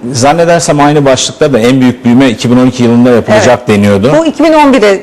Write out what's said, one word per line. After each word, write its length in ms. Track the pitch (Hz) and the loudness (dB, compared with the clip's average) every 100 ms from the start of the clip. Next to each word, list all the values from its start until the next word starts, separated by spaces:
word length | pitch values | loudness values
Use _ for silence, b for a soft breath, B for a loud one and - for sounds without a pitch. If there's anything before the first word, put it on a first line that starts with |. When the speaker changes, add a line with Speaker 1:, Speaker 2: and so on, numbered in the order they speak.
| 120 | -10
Speaker 1:
zannedersem 680 | 123 131 165 170 170 - 147 | -4 -2 0 0 0 0 0
aynı 240 | 143 151 | 0 0
başlıkta 480 | 139 131 - - 151 | 0 -2 -4 -4 -2
da 60 | 123 | 0
en 220 | 117 135 | 0 2
büyük 240 | 127 120 | 0 -2
büyüme 260 | 120 120 135 | 0 2 0
iki 200 | 110 117 | -2 -2
bin 60 | 123 | 0
on 100 | 127 | 0
iki 160 | - | 0
yılında 280 | 120 120 127 | 0 2 2
yapılacak 480 | 117 - 107 185 120 | 0 0 0 2 0
Speaker 2:
Evet. 100 | - | 0
Speaker 1:
deniyordu. 440 | 104 101 196 220 302 | 0 2 0 0 0
Speaker 2:
Bu 80 | 320 | -2
iki 180 | - | -2
bin 80 | 311 | 0
on 200 | 311 285 | 2 2
bire 280 | 262 208 190 | 2 0 -2